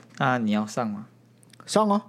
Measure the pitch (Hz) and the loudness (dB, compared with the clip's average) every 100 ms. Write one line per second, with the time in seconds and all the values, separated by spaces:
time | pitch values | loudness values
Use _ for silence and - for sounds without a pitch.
0 | - - 139 127 110 104 107 - 117 104 | -14 -4 0 0 0 0 -2 -4 -4 -6
1 | 107 - _ _ - - - - 214 202 | -12 -20 _ _ -20 -20 -2 2 2 2